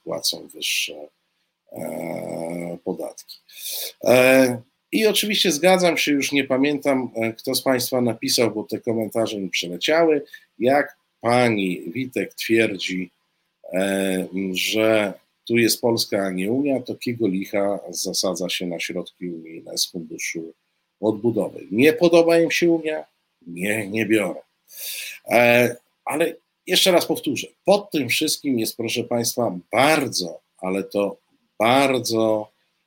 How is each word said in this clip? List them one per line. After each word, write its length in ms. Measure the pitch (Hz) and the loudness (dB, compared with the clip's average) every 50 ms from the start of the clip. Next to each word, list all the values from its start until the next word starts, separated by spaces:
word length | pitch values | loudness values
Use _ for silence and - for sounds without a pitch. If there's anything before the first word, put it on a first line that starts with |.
| - | -10
płacą 440 | 82 82 82 - - 85 80 78 73 | -8 -6 -4 -4 -4 -4 -4 -8 -16
wyższe, 600 | 78 - - - - - - - 78 76 76 73 _ _ _ _ _ _ _ _ _ _ _ _ | -12 -8 -6 -4 -2 -2 -4 -6 -8 -12 -16 -18 _ _ _ _ _ _ _ _ _ _ _ _
e, 1040 | - - 80 80 80 80 82 85 85 85 85 85 85 85 82 82 85 87 85 87 87 87 - | -12 -10 -8 -8 -8 -8 -8 -8 -8 -8 -8 -8 -8 -8 -8 -8 -8 -8 -8 -8 -10 -8 -6
podatki. 540 | 92 90 82 82 - - - - - - - _ _ - - - - - - - - - - - | -8 -6 -6 -8 -10 -12 -14 -18 -20 -20 -20 _ _ -18 -14 -12 -10 -10 -8 -10 -10 -10 -4 2
E, 580 | - 123 127 127 131 131 131 131 127 120 117 - _ _ _ _ - | 4 6 6 8 8 8 6 6 4 2 -2 -8 _ _ _ _ -4
i 160 | - 208 220 214 | 0 2 4 4
oczywiście 440 | 196 - - 208 208 - - 190 | 2 2 0 0 0 0 2 0
zgadzam 460 | 151 143 160 185 185 180 180 175 160 - | 0 2 4 4 6 6 4 2 2 2
się, 140 | - 151 | 0 0
już 200 | 147 139 131 - | 0 0 0 0
nie 120 | 143 139 131 | 0 0 0
pamiętam, 680 | - 131 131 139 147 147 135 - 143 135 131 127 117 - | 2 2 2 2 2 0 0 0 0 0 0 0 -4 -4
e, 180 | 113 113 113 110 | -2 -2 -2 -4
kto 220 | - - 135 127 | -4 -4 -4 -2
z 60 | 117 | -2
państwa 400 | - 135 131 123 120 - 135 127 | 0 0 0 0 0 0 0 0
napisał, 500 | 123 120 110 113 - 135 - - 117 110 | 0 0 0 -2 -2 -2 2 2 2 2
bo 120 | 101 107 104 | 0 -2 -6
te 160 | - 113 98 | -6 -6 -6
komentarze 600 | - 120 113 113 110 104 - 117 110 104 107 101 | -4 -2 -2 -2 -2 -2 -2 -2 -2 -2 -2 -6
mi 100 | 95 87 | -6 -4
przeleciały, 720 | - - - 87 87 87 - - 156 165 170 160 151 139 143 - - - _ _ _ - | -4 -6 -6 -6 -8 -6 -2 0 2 4 4 4 2 0 -2 -6 -16 -20 _ _ _ -2
jak 380 | 117 127 139 147 139 - - _ _ _ _ _ | 0 2 2 2 0 -2 -6 _ _ _ _ _
pani 600 | - 113 120 123 123 117 110 101 95 92 87 - | 0 2 4 4 4 4 2 2 0 -2 -2 -4
Witek 520 | - 85 82 127 131 - - 104 95 - - | -6 -8 -8 -8 -8 -6 -4 -6 -6 -6 -6
twierdzi, 760 | - - - 110 113 113 104 101 90 - - 92 92 92 - _ _ _ _ _ _ _ _ _ _ - - - | -8 -2 0 2 2 2 2 0 -4 -8 -6 -6 -6 -6 -8 _ _ _ _ _ _ _ _ _ _ -14 -6 -4
e, 540 | 92 98 98 98 98 95 95 92 92 90 87 90 95 98 95 | -2 0 0 0 0 0 0 -2 -2 -4 -4 -4 -4 -4 -4
że 600 | 92 87 - - 101 110 113 110 110 107 104 98 - - _ _ _ _ - - | -4 -4 -4 -2 0 2 2 4 4 2 2 0 -4 -8 _ _ _ _ -6 0
tu 100 | 117 117 | 2 2
jest 240 | 113 107 - - | 4 2 2 0
Polska, 440 | - 120 113 110 - - 117 101 98 | 0 0 0 0 -2 -2 -2 -2 -2
a 60 | 95 | -2
nie 200 | 92 92 92 104 | -2 -4 -2 -2
Unia, 300 | 120 135 143 143 135 123 | -2 -2 0 0 -2 -2
to 140 | - - 104 | -4 -6 -10
kiego 320 | - - 123 120 113 113 98 | -8 -6 -6 -4 -2 0 0
licha 520 | 92 98 98 - - 101 98 101 101 92 - 87 | 0 -2 -4 -4 -4 -2 -2 -2 -2 -4 -8 -10
zasadza 600 | 87 - - 95 87 - - 95 90 85 92 90 | -8 -8 -6 -4 -4 -2 -2 -2 -2 -2 -4 -4
się 180 | - - 92 87 | -4 -4 -4 -6
na 120 | 87 82 | -6 -6
środki 500 | - - 85 90 85 - - - 92 87 | -6 -8 -8 -8 -10 -10 -12 -12 -10 -10
unijne 480 | 85 80 80 80 82 82 82 82 - - | -10 -10 -14 -16 -16 -16 -16 -10 -6 -4
z 140 | - - | -4 -4
Funduszu 600 | - 90 82 78 85 78 - - - 82 82 82 - _ _ _ _ _ _ _ _ - | -6 -12 -12 -12 -12 -12 -10 -10 -10 -10 -12 -12 -16 _ _ _ _ _ _ _ _ -4
Odbudowy? 640 | 101 110 107 104 104 120 110 104 90 87 - - - - | -2 -2 -2 0 0 -2 0 0 -2 -4 -6 -12 -10 -4
Nie 220 | 95 113 139 156 156 | 0 4 4 4 4
podoba 460 | 160 180 170 165 170 165 165 170 170 | 4 4 4 6 6 6 6 4 4
im 120 | 165 151 | 4 2
się 200 | - - 180 170 | 2 2 2 2
Unia? 340 | 165 165 156 156 156 156 - _ _ _ _ _ _ _ - - | 2 2 0 -4 -6 -8 -8 _ _ _ _ _ _ _ -18 -14
Nie, 400 | 85 87 92 104 104 113 104 95 | -10 -6 -4 -2 -2 -2 -4 -4
nie 180 | 104 110 110 | -2 -2 0
biorę. 360 | 98 113 110 98 87 76 - - _ _ _ _ _ - - - - - - - - - - _ - | 2 2 2 2 0 -4 -8 -14 _ _ _ _ _ -18 -14 -12 -10 -10 -10 -10 -12 -14 -14 _ 2
E, 460 | 104 117 120 120 120 120 123 120 120 - _ _ _ _ - | 4 4 6 6 6 4 4 2 0 -6 _ _ _ _ -8
ale 300 | - 139 151 170 - - - _ _ _ _ - 175 | -4 -2 0 0 -2 -2 -6 _ _ _ _ -6 -2
jeszcze 240 | 180 - - 190 | 0 2 4 6
raz 140 | 175 160 - | 4 4 4
powtórzę, 420 | - 160 - - 160 127 - - - _ _ - | 2 -2 -2 -2 -4 -4 -4 -6 -10 _ _ 2
pod 260 | - 196 208 202 - | 4 4 4 2 -2
tym 180 | - 156 131 117 | -4 -4 -2 0
wszystkim 500 | - - 156 156 - - - 143 131 113 | 0 0 0 -2 -2 -2 -2 -2 0 0
jest, 180 | 110 107 - - | -2 -2 -4 -6
proszę 260 | 113 113 113 120 113 | -6 -4 -4 -4 -2
państwa, 540 | - 120 120 117 117 - 127 120 104 92 90 - - | -2 -2 -2 0 -2 -2 0 -2 -2 -2 -6 -8 -2
bardzo, 680 | - 113 135 156 160 151 135 113 95 - 90 82 76 - _ _ _ - | 0 2 4 4 4 2 0 -2 -4 -6 -6 -6 -10 -14 _ _ _ -8
ale 260 | 90 92 95 98 95 | -6 -4 -4 -4 -4
to 340 | - - 101 101 98 98 - _ _ _ _ _ _ _ - | -2 -2 0 0 0 -2 -8 _ _ _ _ _ _ _ 0
bardzo, 920 | 107 117 123 135 139 135 131 123 113 113 117 113 110 110 107 107 107 - _ _ _ _ _ _ _ | 2 4 4 4 4 2 0 0 -2 -2 0 0 2 2 0 0 -2 -8 _ _ _ _ _ _ _